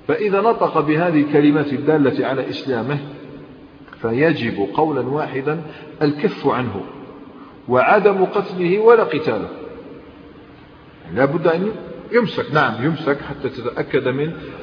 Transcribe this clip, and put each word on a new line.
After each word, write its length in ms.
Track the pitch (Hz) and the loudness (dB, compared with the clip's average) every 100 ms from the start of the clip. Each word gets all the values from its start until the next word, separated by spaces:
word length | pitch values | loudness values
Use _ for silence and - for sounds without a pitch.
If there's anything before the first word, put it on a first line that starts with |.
| - | -4
فإذا 320 | 160 208 196 | 0 0 2
نطق 400 | 226 190 175 160 | 2 2 2 0
بهذه 400 | 147 151 180 151 | 2 2 2 2
الكلمات 520 | 143 147 147 151 139 | 4 4 6 4 0
الدالة 540 | 127 - 156 131 113 - | -2 2 4 4 2 -2
على 220 | 135 113 | -2 -4
إسلامه 480 | - 139 113 123 143 - - - - - - - - - - | -6 -4 -4 -2 -4 -6 -16 -18 -18 -20 -20 -20 -20 -20 -6
فيجب 640 | 113 120 165 127 117 98 98 | -2 4 4 4 -2 -2 -2
قولا 260 | - 156 135 | 0 0 0
واحدا 640 | 127 147 143 135 139 165 156 - - - | -2 -2 -4 -4 -4 -4 -8 -16 -14 -2
الكف 440 | 151 147 208 - 139 | -2 0 -4 -2 -2
عنه 340 | 120 120 95 - - - - - - - - - | 0 -2 -6 -10 -14 -18 -18 -20 -20 -20 -12 0
وعدم 560 | 208 156 208 202 190 | 4 6 6 6 4
قتله 540 | 185 208 190 180 175 208 | 0 0 -4 -2 0 4
ولا 260 | 220 226 | 6 6
قتاله، 440 | 175 147 - 107 - - - - - - - - - - - - - - - - 82 | 4 -2 -2 -2 -4 -10 -14 -16 -18 -18 -20 -20 -20 -20 -20 -20 -20 -20 -20 -20 -6
لا 100 | 98 | 0
بد 220 | 139 170 170 | 2 2 0
أن 220 | 165 208 - - - - | 0 -2 -6 -12 -16 -2
يمسك، 420 | 233 202 - 120 | 0 0 -2 -2
نعم 180 | 151 131 110 | 0 0 0
يمسك 340 | 147 151 147 143 | -2 -2 -2 -4
حتى 280 | - 139 127 | -6 -8 -8
تتأكد 600 | 123 117 147 143 135 123 | -6 -8 -6 -2 0 0
من 240 | 135 156 175 - - | -2 -4 -6 -14 -14